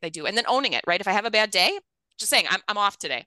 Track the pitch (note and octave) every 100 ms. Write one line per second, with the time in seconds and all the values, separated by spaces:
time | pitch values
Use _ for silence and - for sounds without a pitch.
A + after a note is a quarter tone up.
0 | E3+ D#3+ D3+ A3 - B3+ B3 A#2+ - F3+
1 | G3+ G3+ A3+ G#3+ G#3+ F#3+ F#3 G4+ - _
2 | _ - - C4 E3 F#3 - G#3 G3+ -
3 | D#3+ B2+